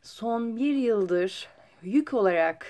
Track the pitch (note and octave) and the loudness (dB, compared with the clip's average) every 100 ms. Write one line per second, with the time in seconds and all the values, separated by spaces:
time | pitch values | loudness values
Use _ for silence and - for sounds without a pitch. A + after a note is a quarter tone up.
0 | - - A3+ A#3 A#3 A3+ C#4+ C#4 B3 G#3+ | -20 -8 -4 -2 -4 -2 0 0 2 2
1 | F3+ F3 F#3 - - - - _ F3+ C4 | 2 0 0 -4 -16 -20 -20 _ 0 0
2 | D4+ B3+ F#3+ F3 D#3+ E3 | 2 2 2 4 0 -2